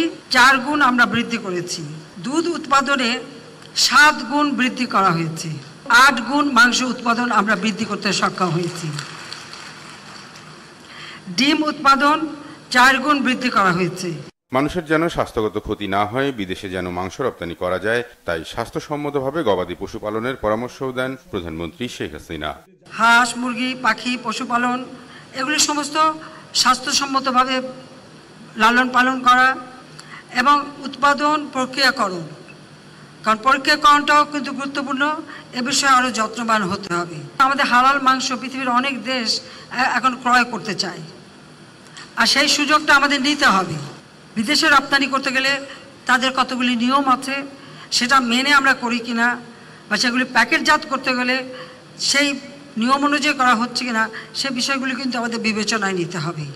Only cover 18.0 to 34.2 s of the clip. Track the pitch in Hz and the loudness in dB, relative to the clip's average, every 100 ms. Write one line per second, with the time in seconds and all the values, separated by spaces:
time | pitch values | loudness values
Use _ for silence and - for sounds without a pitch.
18 | 117 - - 82 78 - 113 160 - 147 | -6 -10 -6 -6 -6 -8 -8 -8 -8 -8
19 | 147 139 131 160 120 92 87 90 92 104 | -4 -4 -4 -2 0 0 -2 -8 -10 -8
20 | 107 107 123 127 107 110 120 - 131 127 | -6 -6 -6 -4 -2 -2 -4 -8 -8 -6
21 | 131 131 - 98 85 80 82 - 123 - | -6 -8 -10 -8 -8 -8 -8 -8 -10 -8
22 | 98 73 - 80 76 71 - _ - - | -10 -10 -12 -8 -8 -10 -16 _ -12 0
23 | 226 240 247 240 247 226 254 254 254 220 | 4 4 4 -2 -6 -4 -6 -2 -2 -2
24 | 247 247 233 220 247 240 247 254 254 - | -4 -6 -6 -6 -2 -2 0 -4 -8 -16
25 | - - - 262 262 302 - 294 285 311 | -20 -20 -14 -8 -2 -2 0 -2 -2 0
26 | 311 - - - - - 240 254 285 262 | 0 0 -10 -20 -8 0 2 0 0 -4
27 | 277 269 269 254 254 262 262 - - - | -2 -2 0 2 2 0 -4 -12 -18 -20
28 | - - - - - 220 220 240 254 247 | -20 -20 -20 -20 -10 2 4 4 2 2
29 | 254 262 247 247 254 - - - - - | 2 2 4 6 4 2 -8 -18 -20 -20
30 | - - - 247 269 294 - - 262 - | -20 -20 -8 0 4 4 2 -10 -12 0
31 | 285 285 294 302 294 262 254 269 262 254 | 2 2 2 0 -2 -6 -4 2 2 2
32 | 202 180 151 - - - - - - - | -2 -4 -10 -16 -20 -20 -20 -20 -20 -20
33 | - - 214 220 262 277 311 294 294 294 | -20 -6 -2 0 2 2 2 4 6 6
34 | 285 294 | 6 4